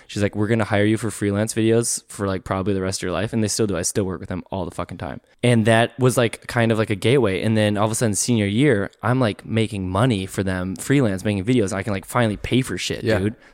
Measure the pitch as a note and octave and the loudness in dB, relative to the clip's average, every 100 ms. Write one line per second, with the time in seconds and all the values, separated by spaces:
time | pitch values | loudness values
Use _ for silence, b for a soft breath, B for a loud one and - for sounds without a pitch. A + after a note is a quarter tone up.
0 | B G#2+ G2+ G#2 G#2 A2+ G#2 G2+ G#2 A2 | B -2 -2 0 0 0 2 2 2 2
1 | A2+ - G2+ G2+ A2 - A2 A2+ A#2 - | -2 -2 -2 0 0 0 2 2 2 -4
2 | - - G2+ F#2+ - F#2+ F#2+ G2 F#2 F#2+ | -8 -6 -4 -4 -4 -4 -2 -2 -2 -4
3 | F#2 E2+ A2 A#2 G#2+ - A2 F2 F2+ - | -4 -4 -2 -2 -2 0 -2 -2 -2 -2
4 | F#2+ F2+ G2 F#2 - F#2+ F2 - F2 F2 | -4 -4 -8 -10 -8 -8 -6 -8 -10 -10
5 | E2+ B1+ - b A#2+ A#2+ A2 A2+ A#2 - | -10 -12 -16 b 2 4 6 4 2 2
6 | B2+ B2+ A#2 - - B2 A2+ A2 G#2+ G2+ | 2 4 0 -2 -6 0 2 2 0 0
7 | A2 C#3 A2 F#2+ A2 A2 G#2+ G#2 A2 A2 | 2 2 2 0 0 2 2 2 0 0
8 | A#2 G2 - A#2 G2+ G#2 D3 G#2+ G2 _ | 0 0 0 2 2 2 2 2 -2 _
9 | G#2+ B2+ A#2 G2 - A2 A2 G2+ F#2 F#2+ | -2 2 0 -2 -2 0 0 -2 -2 2
10 | C3 G#2 F#2+ - F#2+ F#2 F#2 F#2 - C#3 | 2 2 -2 -4 -2 -2 -4 -4 0 2
11 | A#2+ F#2+ G2+ G2+ F#2+ B2+ G2 F#2+ G2 G2 | 2 0 -2 0 2 2 2 -2 -4 -6
12 | - B2 A2+ G2 - B2 C3 F#2+ - - | -4 0 0 -2 -2 0 0 -4 -4 -4
13 | A2+ G#2+ G2 - b | 0 0 0 -4 b